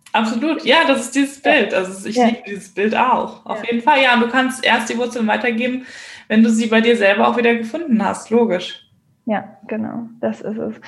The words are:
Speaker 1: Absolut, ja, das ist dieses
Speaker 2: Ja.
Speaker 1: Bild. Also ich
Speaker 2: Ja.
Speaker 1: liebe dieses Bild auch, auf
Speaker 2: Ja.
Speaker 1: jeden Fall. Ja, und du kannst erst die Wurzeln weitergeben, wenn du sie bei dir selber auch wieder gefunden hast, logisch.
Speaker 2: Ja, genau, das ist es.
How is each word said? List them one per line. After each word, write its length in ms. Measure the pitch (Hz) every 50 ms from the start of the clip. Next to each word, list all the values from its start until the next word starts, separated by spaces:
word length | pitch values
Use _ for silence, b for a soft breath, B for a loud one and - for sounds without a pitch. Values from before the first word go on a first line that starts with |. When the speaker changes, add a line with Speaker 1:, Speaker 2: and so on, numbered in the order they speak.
| _ - -
Speaker 1:
Absolut, 520 | 208 226 220 226 233 277 320 311 - -
ja, 140 | 214 262 330 320
das 140 | 269 277 233 -
ist 80 | - -
dieses 280 | 269 277 269 - - -
Speaker 2:
Ja. 80 | 285 311
Speaker 1:
Bild. 220 | 285 214 208 220
Also 340 | 185 190 185 190 196 196 220
ich 80 | 214
Speaker 2:
Ja. 100 | 247 247
Speaker 1:
liebe 160 | 226 233 - -
dieses 260 | - 202 190 - - -
Bild 240 | 190 196 220 214
auch, 480 | - 240 254 240 - - - - - -
auf 140 | - 233 220 214
Speaker 2:
Ja. 60 | 226
Speaker 1:
jeden 120 | 240 233 233
Fall. 200 | - 302 269 269
Ja, 120 | 254 240
und 60 | 233
du 80 | 233 233
kannst 360 | 240 262 254 254 254 - -
erst 240 | - 220 247 226 -
die 80 | 240
Wurzeln 300 | 233 247 233 233 247 226
weitergeben, 580 | 208 214 214 220 240 233 220 247 247 254 254 254 B B B B B B B B -
wenn 140 | 220 220 226
du 80 | 233
sie 160 | 226 220 233
bei 140 | 220 220 226
dir 160 | 220 233 233
selber 320 | 220 202 196 202 208 226 240
auch 80 | 226
wieder 180 | 233 233 240 233
gefunden 480 | 226 226 - - 311 339 311 233 214 196
hast, 260 | 190 190 - - -
logisch. 520 | 220 240 233 202 175 180 - - - - _ _ _ _ _ _ _ _ _
Speaker 2:
Ja, 180 | - 214 196 - - - - -
genau, 420 | - 226 220 220 220 - 240 233 226 - -
das 200 | - 220 220 -
ist 160 | - - 214
es. 200 | 220 - 220 220 B B